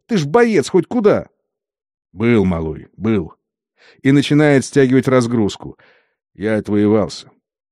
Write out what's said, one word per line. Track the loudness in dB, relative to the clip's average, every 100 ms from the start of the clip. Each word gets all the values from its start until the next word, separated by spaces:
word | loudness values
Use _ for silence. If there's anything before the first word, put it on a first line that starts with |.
| -4
Ты | -4
ж | 0
боец | 2 2 0 0
хоть | -2 -2
куда". | 0 0 0 -4 _ _ _ _ _ _ _ _
"Был, | -4 0 2 0
малой, | -2 -6 -10 -16 -8
был". | -4 -4 -6 _ _ _ _ _ _ _
И | 0
начинает | 2 2 2 4 2
стягивать | 0 0 2 2 2
разгрузку. | 0 0 -2 -2 -6 -18 -20 _ _ _ _ _ -10
"Я | -4 -4
отвоевался. | -2 0 2 2 -2 -8 -20 _ _ _ _